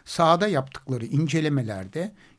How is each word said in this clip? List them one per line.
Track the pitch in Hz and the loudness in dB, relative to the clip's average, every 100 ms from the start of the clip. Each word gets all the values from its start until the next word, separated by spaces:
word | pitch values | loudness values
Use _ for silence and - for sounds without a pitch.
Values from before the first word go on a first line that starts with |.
Sahada | - - 165 170 214 | -8 2 4 4 2
yaptıkları | 156 135 - - 127 113 | 0 -2 -8 -6 -6 -2
incelemelerde | 135 160 160 151 139 110 98 95 151 202 - - | 0 0 0 0 0 -2 -6 -8 -8 -8 -10 -20